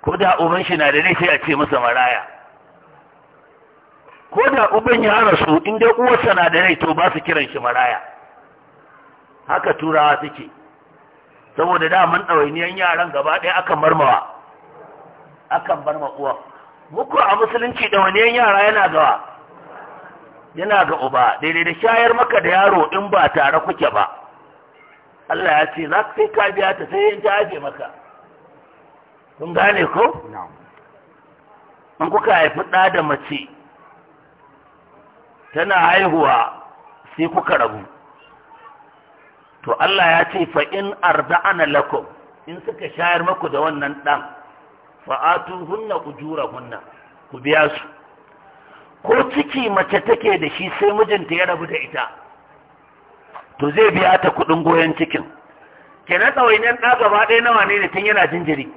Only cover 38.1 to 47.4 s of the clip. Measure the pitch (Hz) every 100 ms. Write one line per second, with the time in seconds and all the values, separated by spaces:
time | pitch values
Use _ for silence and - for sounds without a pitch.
38.1 | - - - _ - - - - _ _
39.1 | _ _ _ _ _ - - 139 196 175
40.1 | 165 160 190 170 151 147 196 196 - 175
41.1 | 151 147 175 196 185 151 143 139 135 104
42.1 | - - - - 170 - - - - 175
43.1 | 175 175 185 165 143 156 151 143 147 151
44.1 | 143 - - - - - _ _ _ -
45.1 | 135 147 175 - 185 160 208 220 180 151
46.1 | 139 151 156 123 127 123 110 - - -
47.1 | _ _ 127